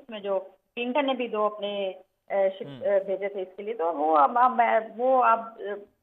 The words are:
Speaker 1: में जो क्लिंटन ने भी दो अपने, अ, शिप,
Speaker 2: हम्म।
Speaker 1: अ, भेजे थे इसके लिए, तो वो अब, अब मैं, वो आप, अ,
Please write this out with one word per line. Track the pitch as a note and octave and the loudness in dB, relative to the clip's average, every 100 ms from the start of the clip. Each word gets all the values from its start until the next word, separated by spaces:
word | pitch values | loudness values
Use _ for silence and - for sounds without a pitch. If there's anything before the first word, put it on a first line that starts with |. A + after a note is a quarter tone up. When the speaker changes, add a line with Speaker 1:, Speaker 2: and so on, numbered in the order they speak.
| - | -14
Speaker 1:
में | G#3+ | -10
जो | G3 F#3+ F#3 _ _ | -4 -4 -6 _ _
क्लिंटन | - B3 D4 C4+ | -8 -4 -2 0
ने | |
भी | B3+ A#3 | -2 -2
दो | G#3+ G#3+ | 0 -2
अपने, | G#3+ G3+ G3+ F#3+ F#3 _ _ - | -2 -6 -4 -6 -8 _ _ -4
अ, | G3 G3 | 0 0
शिप, | F#3+ C#3 | -2 -12
Speaker 2:
हम्म। | C#3 | -6
Speaker 1:
अ, | F#3 G3+ | 0 0
भेजे | G3 F#3+ G3 | 0 -4 -6
थे | G3+ | -8
इसके | F#3 - | -10 -10
लिए, | G#3 | -10
तो | A#3 E4 | -4 -2
वो | D4 D#3 | 0 4
अब, | D3+ B3+ A#3+ | 6 6 6
अब | B3+ | 4
मैं, | A#3 A3+ A3+ A3 G#3 | 4 2 2 -2 -2
वो | B3+ C4 | 2 4
आप, | A#3 A3+ - - | 4 2 -2 -12
अ, | G3 G3+ G3+ _ | -10 -10 -12 _